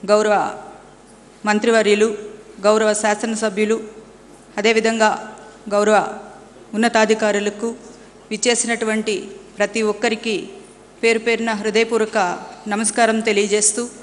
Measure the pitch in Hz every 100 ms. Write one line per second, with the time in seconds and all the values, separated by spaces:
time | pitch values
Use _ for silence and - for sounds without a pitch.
0 | 196 208 214 202 151 - - - - -
1 | - - - - 214 208 226 226 208 208
2 | 220 208 - - - - 196 214 220 208
3 | 214 208 220 220 220 190 214 220 - -
4 | - - - - - - 208 226 226 226
5 | 214 - - - - - - 202 208 208
6 | 165 - - - - - - 214 233 226
7 | 220 214 214 202 202 202 233 233 - -
8 | - - - 220 - 233 226 233 220 220
9 | 220 202 - - - - 202 226 214 208
10 | 240 220 233 208 - - - - - -
11 | 226 226 226 226 226 214 214 214 226 226
12 | 220 220 180 175 - - - 208 214 -
13 | 226 220 220 208 208 208 208 - 240 -